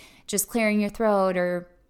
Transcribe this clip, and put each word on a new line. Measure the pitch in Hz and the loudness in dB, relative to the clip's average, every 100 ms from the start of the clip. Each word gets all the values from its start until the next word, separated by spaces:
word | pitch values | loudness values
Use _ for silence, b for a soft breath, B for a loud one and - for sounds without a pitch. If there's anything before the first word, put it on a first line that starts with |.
| B B - | B B -6
just | 202 - | -4 -2
clearing | 240 214 208 | 0 0 2
your | 202 | -2
throat | 208 220 202 190 180 | 0 0 2 2 0
or | 180 175 175 - _ | -2 -4 -8 -20 _